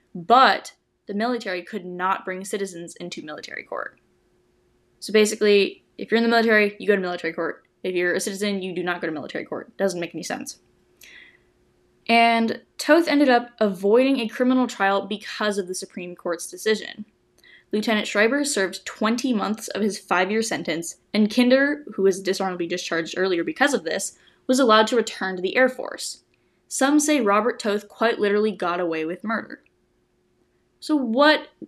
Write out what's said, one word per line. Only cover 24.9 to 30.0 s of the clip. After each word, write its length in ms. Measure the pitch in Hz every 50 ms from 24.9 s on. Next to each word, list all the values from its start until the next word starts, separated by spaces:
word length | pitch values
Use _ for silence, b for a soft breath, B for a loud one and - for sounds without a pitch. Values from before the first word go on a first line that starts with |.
| 254
return 380 | 233 220 - - - 196 190 185
to 80 | 180
the 140 | 180 190 -
Air 120 | 247 262 254
Force. 540 | 254 - - - - - - - - - _ _ _ _ _ _ _ _ _ -
Some 320 | - - 269 277 302 302
say 200 | 294 302 302 269
Robert 380 | 214 202 202 214 214 240 240 -
Toth 300 | - 214 202 214 - -
quite 320 | - - 226 233 226 -
literally 320 | 208 202 202 208 214 220
got 260 | 185 180 185 170 175 180
away 260 | 180 165 160 160 156
with 200 | 160 180 - -
murder. 400 | 214 226 202 - - - - _ _ _ _ _ _ _ _